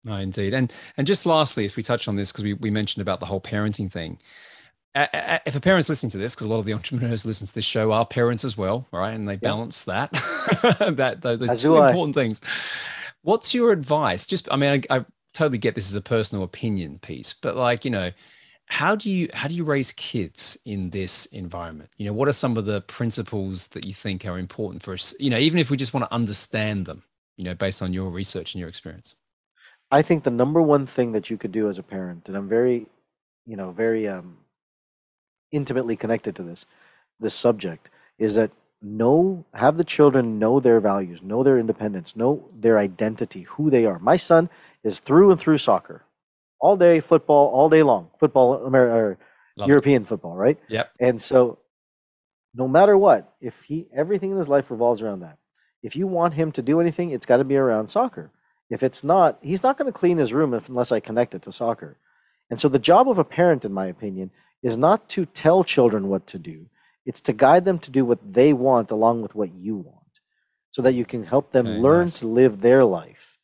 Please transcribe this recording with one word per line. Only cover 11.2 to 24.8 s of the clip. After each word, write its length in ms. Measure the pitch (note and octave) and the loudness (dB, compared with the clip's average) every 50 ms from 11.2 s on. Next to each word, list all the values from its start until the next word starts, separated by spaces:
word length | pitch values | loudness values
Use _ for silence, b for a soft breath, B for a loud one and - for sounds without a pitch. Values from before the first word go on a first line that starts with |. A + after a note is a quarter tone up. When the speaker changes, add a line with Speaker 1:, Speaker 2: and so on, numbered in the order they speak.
Speaker 1:
tho-, 160 | - B2 A#2 | -4 -4 -4
those 140 | A2+ B2+ A#2 | -2 -2 -2
Speaker 2:
As 100 | B2 A2 | -2 0
Speaker 1:
two 80 | B2 D3+ | 2 4
Speaker 2:
do 80 | D#3+ | 6
I. 100 | D#3 C#3+ | 6 6
Speaker 1:
important 280 | C3+ A#2+ F3+ E3 D3 C3 | 6 4 2 0 -2 -2
things. 260 | D3 C3 A2+ A2 - B B B B B B B B B B B B B B B _ | -2 -2 -2 -4 -8 B B B B B B B B B B B B B B B _
What's 320 | _ D#3 G#3+ A3+ - - - | _ -2 0 0 0 -2 0
your 180 | B3 A#3+ A#3 | 2 2 2
advice? 540 | G3+ E3+ C#3 B2+ D3 D#3 D3 G#2+ F2+ - - | 2 2 0 -2 0 0 0 0 -2 -2 -4
Just, 260 | - F#3+ - - - | -4 -4 -6 -4 -4
I 60 | - | -2
mean, 260 | C3+ C#3+ C#3+ C#3+ C3+ B2+ - | 0 2 2 2 0 0 0
I, 80 | C3 | -2
I 80 | C3 G#2+ _ _ _ _ _ _ | -2 -2 _ _ _ _ _ _
totally 260 | - D#3+ D3 B2+ A2 | -2 0 0 0 -2
get 160 | A2+ A#2 G2+ | -2 -2 -2
this 140 | - G2 F#2 | -2 -6 -4
as 60 | G2 | -6
a 60 | G#2 | -6
personal 420 | - - A#2 A2+ G#2+ - - G2 F#2 | -4 -2 -2 -2 -2 -2 -4 -6 -8
opinion 560 | F2+ - - - A2+ G#2 F#2+ E2+ D2+ C#2+ - | -8 -10 -8 -6 -4 -4 -4 -6 -8 -12 -16
piece, 340 | - - D#2+ B1+ - - - | -16 -16 -14 -8 -8 -8 -8
but, 220 | _ - - - | _ -6 -6 -4
like, 300 | B2 B2+ A#2+ B2 A2+ - | -2 0 -2 -2 -2 -4
you 60 | C3 | -6
know, 200 | A#2 G2 F2+ F2+ F2 b b b b b b b b b b | -4 -4 -4 -6 -8 b b b b b b b b b b
how 300 | _ - - C#3+ F3 G#3+ | _ -6 -2 0 0 0
do 140 | G#3 - G#3 | -2 -2 -4
you, 200 | F#3+ F3+ E3+ - - | -4 -2 -4 -4 -6
how 140 | - - | -8 -8
do 60 | C#3+ E3+ | -6 -6
you 100 | E3+ E3 | -6 -2
raise 280 | D3+ C#3+ C#3 B2+ - - | -2 -2 -2 -2 -4 -6
kids 640 | - - - - A#2+ F#2 E2 _ - - - - - _ | -8 -12 -8 -6 -6 -6 -6 _ -6 -6 -6 -6 -6 _
in 240 | A2+ G#2 G2 F#2 F2 | -10 -8 -8 -8 -8
this 380 | E2+ G2 F#2+ F2+ - - - | -8 -8 -4 -2 -2 -2 -2
environment? 640 | - - G#2+ F2+ F2 F2+ F2 E2+ E2+ D#2+ D2+ D2+ _ _ | -6 -8 -14 -14 -12 -12 -12 -12 -12 -14 -18 -20 _ _
You 80 | - G#2 | -10 -8
know, 60 | G2+ G#2 | -6 -4
what 140 | A2 C#3 | -2 -2
are 60 | C#3+ C#3 | 0 0
some 240 | - - B2+ A#2 | 0 -2 -2 -2
of 80 | A2+ G2+ | -4 -4
the 160 | G#2 G#2 G2+ | -4 -6 -6
principles 880 | - - - - A#2+ A#2 - - G#2 - - G#2 F#2+ F#2+ F#2+ F2 - - | -8 -10 -10 -6 -6 -4 -4 -6 -8 -8 -8 -8 -8 -8 -8 -10 -10 -12
that 160 | _ E2 - | _ -14 -12
you 80 | F#2+ G2 | -12 -14
think 320 | - - G#2+ F#2+ F2+ - | -10 -8 -8 -8 -8 -8
are 140 | G2 F2 F#2 | -10 -10 -10
important 420 | F#2 F2+ - - G#2+ F#2+ F#2+ F2+ | -10 -12 -10 -10 -10 -10 -10 -14